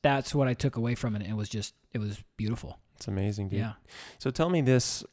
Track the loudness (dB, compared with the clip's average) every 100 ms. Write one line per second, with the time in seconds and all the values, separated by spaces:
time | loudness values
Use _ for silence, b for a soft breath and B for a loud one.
0 | 2 2 2 2 2 2 0 0 0 0
1 | -2 -2 -4 -4 -4 -4 -6 -10 _ -6
2 | -4 -6 -10 -6 -4 -4 -6 -14 _ -12
3 | -4 -2 0 -2 -2 -2 -2 -6 -16 B
4 | B B -2 2 2 4 6 6 4 -2
5 | -6